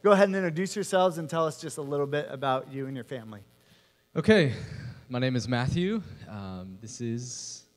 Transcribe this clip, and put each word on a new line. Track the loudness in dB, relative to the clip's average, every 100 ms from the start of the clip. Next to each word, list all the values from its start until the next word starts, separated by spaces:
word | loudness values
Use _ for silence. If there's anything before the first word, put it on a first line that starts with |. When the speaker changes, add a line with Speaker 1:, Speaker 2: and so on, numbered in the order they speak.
Speaker 1:
go | 8
ahead | 8 8
and | 4
introduce | 0 0 -2
yourselves | -4 0 4 4 2
and | -4
tell | 0 0
us | -2
just | -10 -8
a |
little | -4 -2 0
bit | -2 -4
about | -4 0 0 -2
you | -8 -6
and |
your | -8
family. | -8 -10 -10 -16 -18 _ _ _ _ _ _ 0
Speaker 2:
Okay, | 6 6 6 0 -8 -10 -12 -14 -8
my | -2
name | 0 0
is | 0
Matthew. | 0 2 0 0 -2 -6 -16 -12
Um, | -10 -10 -10 -12 -14
this | -14 -8
is | -4 -4 -6 -10 -12 -14 _